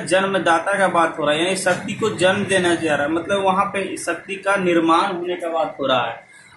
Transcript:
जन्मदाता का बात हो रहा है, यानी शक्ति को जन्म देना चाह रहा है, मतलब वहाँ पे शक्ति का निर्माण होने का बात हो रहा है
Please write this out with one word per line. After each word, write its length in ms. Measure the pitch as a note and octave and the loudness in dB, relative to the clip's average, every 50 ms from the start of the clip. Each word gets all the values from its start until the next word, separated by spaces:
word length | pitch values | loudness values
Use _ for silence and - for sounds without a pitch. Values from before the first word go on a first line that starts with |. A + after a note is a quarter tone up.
| E3 | 0
जन्मदाता 720 | C#3+ F3+ F#3+ G3 G3 G3 F3+ E3 E3+ E3 E3 - G3 G3+ | 0 2 2 2 2 0 0 2 2 2 2 2 0 0
का 100 | G3 F#3+ F3+ | 2 2 2
बात 280 | E3+ E3+ E3 E3 - | 4 2 2 2 0
हो 80 | E3 D3 | -2 0
रहा 100 | D3 D3+ | 0 0
है, 80 | D#3+ F3 | 2 0
यानी 120 | F#3 F#3+ | 0 -2
शक्ति 360 | F#3 - F#3 F3 - - G3 G3+ | 0 0 0 0 0 -4 -6 -4
को 160 | - A3 G#3+ | -2 -2 -2
जन्म 340 | - D#3+ F3+ F#3 G3 G3+ G3 | 0 2 2 2 2 2 0
देना 300 | F3+ F#3+ F#3 F3+ F3 E3+ | 0 2 2 2 2 0
चाह 200 | D#3 D#3+ D#3 D3 | 0 0 0 0
रहा 100 | C#3 C#3+ | 0 0
है, 60 | D3+ | 0
मतलब 320 | D#3+ E3+ - G3 G3+ G3 G3 | -2 -2 -2 -2 -2 0 2
वहाँ 220 | F#3+ F#3 G3 G3 | 2 2 2 0
पे 280 | F#3+ G3+ G3 F#3+ - - | -2 -2 -6 -6 -6 -8
शक्ति 380 | - - F3 E3+ - - F#3 G3 | -6 -6 -6 -6 -6 -8 -10 -10
का 180 | F#3+ - G3 G3+ | -4 -2 0 0
निर्माण 540 | G3 F3+ F3 E3+ E3 E3 E3 E3 E3+ G3+ G3 | 2 2 2 2 2 4 4 4 4 2 0
होने 240 | F3+ E3+ F3 F3+ F3 | -2 -4 -6 -6 -6
का 140 | F3 E3+ E3 | -6 -4 -4
बात 260 | E3 D#3+ D3+ - - - | -2 -2 -2 -4 -4 -4
हो 80 | C3+ | -2
रहा 180 | C3 B2+ B2 A#2 | 0 0 0 0
है 220 | A2+ - - - - - - - - - | -2 -6 -10 -16 -20 -20 -20 -20 -20 -8